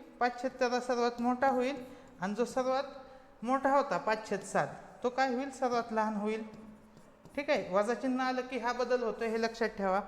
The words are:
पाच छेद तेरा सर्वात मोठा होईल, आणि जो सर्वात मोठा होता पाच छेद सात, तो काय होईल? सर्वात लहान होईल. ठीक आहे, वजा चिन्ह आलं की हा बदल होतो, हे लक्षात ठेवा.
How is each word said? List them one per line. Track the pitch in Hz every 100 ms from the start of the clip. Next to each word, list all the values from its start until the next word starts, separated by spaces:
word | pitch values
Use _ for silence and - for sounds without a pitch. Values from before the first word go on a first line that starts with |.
| - -
पाच | 247 247
छेद | 262
तेरा | 254 247 247
सर्वात | 247 240 240 240
मोठा | 240 247 269
होईल, | 254 254 285 - - - -
आणि | 185 208
जो | 240
सर्वात | 262 254 262 269 - - - - -
मोठा | 226 269 269 277
होता | 269 175
पाच | 196 220 -
छेद | 196
सात, | - 185 143 - - -
तो | 247
काय | 247 269
होईल? | 240 277
सर्वात | 269 254 240 233
लहान | 220 214 208
होईल. | 214 220 220 - - - - - - - - -
ठीक | 285
आहे, | 254 180
वजा | 190 208
चिन्ह | 233 262 254
आलं | 254 254
की | 247 262
हा | 233
बदल | 233 240 247
होतो, | 226 -
हे | 226 226
लक्षात | 226 226 214
ठेवा. | 214 196 190